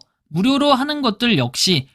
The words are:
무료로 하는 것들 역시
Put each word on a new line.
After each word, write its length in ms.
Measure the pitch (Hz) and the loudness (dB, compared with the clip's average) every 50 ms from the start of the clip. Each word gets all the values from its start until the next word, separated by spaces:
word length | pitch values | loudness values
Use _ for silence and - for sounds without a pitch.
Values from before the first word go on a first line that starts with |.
| _ _ _ _ _ | _ _ _ _ _
무료로 460 | - 147 165 196 262 277 277 285 294 277 | -8 -4 -2 0 2 2 2 2 2 2
하는 280 | 240 277 294 302 294 | 2 0 -2 -4 -2
것들 380 | 262 226 208 - 240 240 214 139 | -2 -2 -2 -2 0 0 0 0
역시 500 | 123 120 - - - 185 180 135 131 - _ | -2 -2 -4 -2 0 0 0 0 -2 -6 _